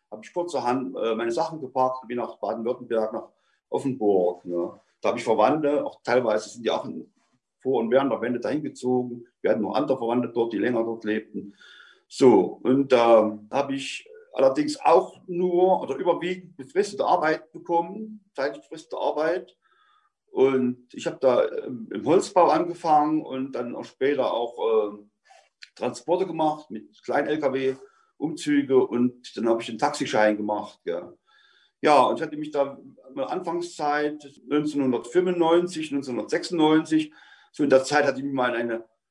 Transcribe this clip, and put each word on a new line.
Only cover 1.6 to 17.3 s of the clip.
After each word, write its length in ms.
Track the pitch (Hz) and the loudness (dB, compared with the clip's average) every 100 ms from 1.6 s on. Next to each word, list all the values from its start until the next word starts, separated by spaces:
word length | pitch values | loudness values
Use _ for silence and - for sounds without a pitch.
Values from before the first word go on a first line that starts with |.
gepackt 400 | 131 131 127 123 | -6 0 0 -2
und 80 | 110 | -8
bin 80 | 120 | -8
nach 220 | 110 - | -8 -6
Baden-Württemberg, 760 | 104 117 117 127 120 113 110 | -6 -4 -4 -6 -4 -2 -2
nach 160 | 110 - _ _ _ _ | -4 -12 _ _ _ _
Offenburg, 800 | - 135 110 104 95 87 90 92 | -4 -4 -2 2 2 2 -2 -6
ne. 340 | 87 87 - _ _ | -6 -6 -8 _ _
Da 80 | 107 | -4
hab 80 | 120 | -2
ich 60 | |
Verwandte, 600 | 120 110 113 156 147 147 | 0 2 2 2 0 -2
auch 160 | - - | -4 -8
teilweise 460 | - 123 113 107 - | 0 0 2 0 -4
sind 160 | 120 | -8
die 60 | 113 | -4
auch 160 | - - | -4 -4
in, 260 | - - _ _ _ _ _ | -12 -14 _ _ _ _ _
vor 220 | 131 123 | -2 0
und 100 | 113 | 2
während 200 | 127 135 | 2 2
der 120 | 113 | 0
Wende 180 | 117 120 | -2 -4
dahin 220 | 101 147 | -4 -4
gezogen. 640 | 151 - 123 127 123 120 - _ | -6 -6 -2 -2 -2 -8 -16 _
Wir 80 | - | -2
hatten 100 | 107 | 0
noch 140 | 98 | 0
andere 240 | 110 151 127 | -2 0 -2
Verwandte 320 | 117 120 120 | 0 0 0
dort, 240 | 120 113 | -2 -2
die 40 | 98 | 0
länger 260 | 117 117 | -2 0
dort 200 | 113 110 | -2 -4
lebten. 500 | 107 107 - 101 98 - - - - _ _ | -4 -4 -6 -12 -14 -18 -20 -20 -20 _ _
So, 500 | - 131 104 90 - | 4 8 8 6 0
und 280 | 110 135 135 | 0 2 4
da 480 | 123 117 113 107 104 - | 4 8 6 6 0 -4
hab 200 | 131 139 | -2 -2
ich 380 | 139 - - - - - | -4 -8 -12 -14 -20 -10
allerdings 460 | - 135 135 151 - | 2 2 4 -2 0
auch 400 | - 170 185 - - | 4 4 4 -6 -8
nur 540 | 175 180 175 185 185 | -2 0 4 4 4
oder 140 | - 135 | 0 -4
überwiegend 600 | 175 147 175 185 - - | -2 0 -2 -6 -10 -18
befristete 480 | 127 185 202 202 | -6 -2 -2 0
Arbeit 460 | 120 175 156 | 2 2 2